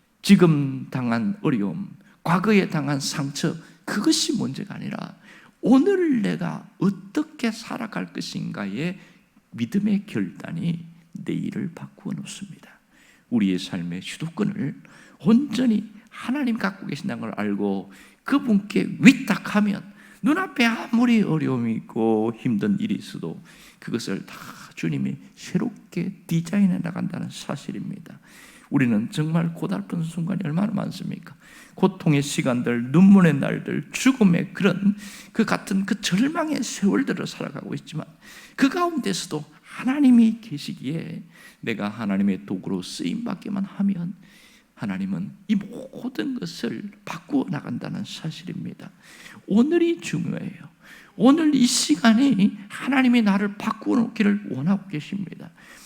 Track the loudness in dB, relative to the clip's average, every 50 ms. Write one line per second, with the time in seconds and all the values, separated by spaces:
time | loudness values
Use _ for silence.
0 | _ _ _ _ 4 8 8 8 10 8 6 4 2 0 -2 -4 -6 -6 -4 -2
1 | 0 0 0 2 0 0 -2 0 0 0 0 2 0 -2 -4 -6 -8 -10 -12 -18
2 | -20 _ _ _ -2 0 0 2 4 4 4 4 4 2 0 -2 -2 -2 -2 -2
3 | -2 -4 -4 -4 -6 -6 -4 -4 -4 -4 -4 -6 -10 -18 -20 -16 _ -6 -4 0
4 | 2 2 2 2 2 0 -2 -2 -2 -4 -6 -8 -10 -10 -10 -10 -8 -8 -8 -8
5 | -8 -10 -14 -16 -20 -20 -20 -20 -20 -20 _ _ 2 6 6 6 6 6 4 4
6 | 4 2 2 2 0 0 -2 -2 -4 -6 -6 -8 -12 -16 -4 0 0 0 0 -2
7 | -6 -6 -4 -4 -4 -4 -6 -4 -4 -4 -4 -6 -8 -10 -8 -8 -8 -8 -8 -8
8 | -8 -8 -8 -8 -8 -8 -8 -8 -8 -6 -6 -6 -6 -6 -6 -4 -6 -6 -6 -8
9 | -14 -20 -20 _ _ _ _ _ _ _ -8 -6 -4 -2 0 0 0 2 0 0
10 | -2 -4 -4 -4 -4 -4 -6 -10 -12 -10 -8 -4 -4 -4 -4 -4 -8 -14 -20 -20
11 | _ _ -16 -10 -6 -6 -4 -4 -4 -4 -6 -6 -6 -8 -8 -12 -16 -16 -16 -12
12 | -10 -8 -8 -8 -8 -12 -14 -14 -14 -16 -16 -18 -20 -20 -20 _ _ _ _ _
13 | _ _ _ _ _ _ 0 2 2 2 2 0 -2 -4 -6 -6 -6 -6 -8 -8
14 | -10 -10 -10 -10 -10 -8 -4 -4 -2 -2 -2 -4 -6 -6 -8 -10 -14 -20 -20 -20
15 | -20 -20 -18 -2 2 4 4 4 4 2 -2 0 2 2 2 0 -2 -6 -12 -20
16 | -20 _ -18 -10 -8 -6 -4 -2 -2 -2 -2 -2 -2 -4 -4 -6 -8 -8 -8 -6
17 | -6 -6 -6 -6 -8 -8 -6 -4 -2 -2 -2 0 0 -2 -2 -2 -6 -10 -16 -20
18 | -20 -20 -20 _ _ -2 0 0 2 2 2 2 2 0 0 0 0 0 2 6
19 | 8 8 8 8 4 -2 -2 -2 -4 -2 0 2 2 2 0 -2 -6 -12 -20 -20
20 | -20 -20 -12 -2 0 0 2 2 0 -2 0 0 2 2 2 -2 -2 0 2 4
21 | 4 6 6 6 4 4 2 0 0 0 0 0 0 -2 -2 -4 -6 -6 -2 0
22 | 2 4 4 4 2 0 -2 -2 -2 0 0 2 2 2 2 0 0 0 -2 -4
23 | -4 -8 -10 -10 -8 -8 -10 -10 -14 -20 -20 -20 -20 -20 -20 _ -8 -6 -6 -6
24 | -4 -6 -6 -8 -8 -12 -16 -18 -18 -18 -18 -18 -20 -18 -10 -6 -4 -4 -2 -2
25 | -2 -4 -6 -8 -12 -18 -20 -20 -10 -6 -4 -4 -4 -4 -6 -10 -16 -12 -8 -6
26 | -6 -6 -8 -10 -6 -4 -2 -2 -2 0 2 2 2 4 2 0 -4 -6 -6 -6
27 | -6 -6 -6 -6 -8 -10 -10 -10 -10 -8 -8 -8 -8 -10 -10 -8 -8 -10 -10 -12
28 | -14 -18 -20 -20 -20 -20 -20 -20 -20 -20 -20 -20 -8 -2 0 2 2 4 2 2
29 | 0 0 -2 -2 -2 0 0 0 0 -2 -2 -4 -6 -4 -4 -6 -6 -6 -6 -4
30 | -4 -4 -4 -6 -4 -4 -4 -4 -4 -2 -2 0 0 0 -2 -4 -4 -6 -6 -8
31 | -8 -8 -10 -10 -12 -16 -20 -20 -20 -20 -20 -20 -20 -20 0 2 2 2 2 2
32 | 2 2 4 4 2 0 -2 -2 0 0 0 2 0 0 0 0 0 2 6 8
33 | 10 10 12 10 10 8 6 4 2 0 -2 -2 -4 -4 -4 -4 -6 -6 -6 0
34 | 2 2 4 6 6 6 6 4 0 -2 -2 0 2 2 2 2 2 0 0 0
35 | -4 -14 -18 -18 -20 -4 -2 0 0 2 0 -2 -2 -2 -2 -2 -2 -2 -2 -4
36 | -2 0 2 2 2 2 0 0 -2 -2 -2 -4 -4 -6 -4 0 2 2 2 2
37 | 2 0 -2 -4 -4 -6 -8 -8 -8 -8 -8 -10 -10 -8 -10 -10 -10 -10 -10 -10
38 | -10 -12 -14 _ -20 -20 -20 -20 -20 -14 -2 0 0 2 2 0 -2 -2 -2 -2
39 | -2 -2 -4 -4 -6 -6 -8 -8 -8 -10 -16 -20 _ -18 -14 -6 -4 -2 2 4
40 | 6 8 8 8 8 6 4 0 -6 -10 -10 -10 -8 -10 -10 -8 -8 -6 -6 -6
41 | -6 -8 -10 -12 -14 -16 -20 -20 -20 -20 -20 _ -6 -4 -4 -2 -4 -4 -4 -4
42 | -4 -2 0 2 2 2 0 0 -4 -6 -8 -6 -4 -4 -4 -4 -6 -8 -8 -6
43 | -6 -4 -4 -4 -4 -6 -8 -8 -8 -6 -6 -6 -6 -6 -4 -2 0 0 0 -2
44 | -4 -8 -8 -12 -16 -20 -20 -20 -20 -20 -20 _ _ _ _ -10 -8 -6 -4 -4
45 | -4 -4 -4 -6 -6 -8 -10 -10 -4 -2 -2 -2 -2 -4 -10 -14 -14 -14 -14 -12
46 | -10 -8 -8 -6 -6 -6 -6 -6 -6 -8 -8 -6 -6 -6 -6 -8 -10 -12 -14 -14
47 | _ -12 -12 -12 -8 -2 -2 0 0 0 -4 -6 -6 -6 -8 -8 -6 -8 -8 -8
48 | -8 -10 -10 -10 -10 -10 -10 -10 -12 -12 -10 -10 -10 -10 -12 -14 -16 -20 -20 _
49 | -20 -20 -20 -20 -20 -20 -20 -16 -4 2 4 4 4 4 4 4 4 2 2 -2
50 | -4 -4 -4 -4 -2 -4 -4 -6 -6 -8 -12 -12 -16 -20 -20 _ -20 -20 -20 -20
51 | -20 -16 _ 4 6 6 6 6 4 4 4 4 4 2 2 0 0 0 2 4
52 | 6 6 6 6 6 4 4 4 4 2 2 -2 -10 -14 -14 -8 -4 0 2 4
53 | 4 6 6 6 4 4 2 2 0 -2 -4 -6 -6 -6 -6 -4 -2 0 2 2
54 | 2 0 0 2 2 2 2 2 -2 -6 -6 -2 0 2 0 0 0 -4 -8 -8
55 | -8 -6 -8 -8 -8 -10 -12 -14 -16 -18 -20 -20 -20 -20 -20 -20 -20